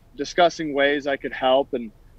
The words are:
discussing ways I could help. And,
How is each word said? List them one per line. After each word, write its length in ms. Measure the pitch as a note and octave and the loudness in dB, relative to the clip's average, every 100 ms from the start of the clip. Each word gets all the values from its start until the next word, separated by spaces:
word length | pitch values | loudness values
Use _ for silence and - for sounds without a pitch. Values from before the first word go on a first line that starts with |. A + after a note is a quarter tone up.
| _ | _
discussing 580 | - C#3+ - E3+ - D#3 | -12 -6 2 2 2 -6
ways 360 | C#3 C#3 D3 C#3+ | 0 0 0 -4
I 80 | C3+ | -6
could 160 | C3 | -6
help. 420 | - C3 C3+ C3+ | -2 2 2 2
And, 160 | B2+ A2+ - - | -6 -8 -16 -20